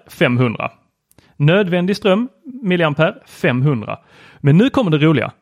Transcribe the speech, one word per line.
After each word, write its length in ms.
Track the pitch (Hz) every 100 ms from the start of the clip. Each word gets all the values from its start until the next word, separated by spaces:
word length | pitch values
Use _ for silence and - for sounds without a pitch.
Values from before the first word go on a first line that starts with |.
| -
femhundra. 640 | - 151 123 127 107 - - _ _ _ _ _ -
Nödvändig 600 | 143 185 196 180 180 202
ström, 320 | 208 190 247 - 302 254
milliampere, 520 | 220 180 165 143 160 - -
femhundra. 720 | - 180 123 143 127 104 107 _ _ - _
Men 180 | 143 160
nu 120 | 262
kommer 200 | 277 214
det 80 | 151
roliga. 340 | 156 147 104 -